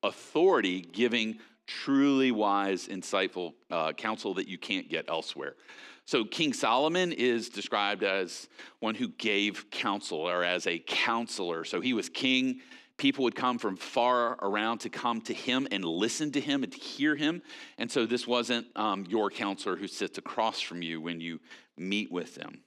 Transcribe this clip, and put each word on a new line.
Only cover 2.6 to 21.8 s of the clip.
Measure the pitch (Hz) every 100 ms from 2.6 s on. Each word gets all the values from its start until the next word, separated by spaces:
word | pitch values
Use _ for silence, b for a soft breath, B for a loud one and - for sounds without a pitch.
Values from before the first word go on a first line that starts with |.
| 98 92 -
insightful, | 92 87 101 95 90 87 - _
uh, | 87 80
counsel | 78 110 107 107
that | 92 -
you | 90
can't | - 98 -
get | 80 -
elsewhere. | 82 78 - 69 - B B B B
So | - 135
King | 110 - 156
Solomon | 123 120 120 151 175 180
is | 165 123 117 107
described | 101 - 107 101 101
as | 101 95 92 - - B B B
one | 110
who | 110 123
gave | - 113 101 104 90 -
counsel | - 107 101 - 82
or | 82 90
as | 87 90 90
a | 85
counselor. | - - - 117 117 - 90 82
So | 80 92
he | 120
was | 120 92
king. | - 131 131 131 127 B B B _
People | 139 135
would | 123
come | 113 127 120
from | 110 95
far | - - 120 123 117 -
around | 98 104 110 113
to | 110
come | - 123 117
to | -
him | 113 - 127 135
and | 101
listen | 87 82 110 - 151
to | 143
him | 147 139
and | 117
to | -
hear | - - 147 147
him. | 151 170 B B B B
And | 117
so | 139
this | 113 120 120
wasn't, | 120 117 120 113 -
um, | 107 98 90
your | 110 101
counselor | - 101 98 - 90
who | 98
sits | - 98 -
across | - - 113 -
from | - 85
you | 85 82
when | 80 85
you | 82 82 B B B
meet | -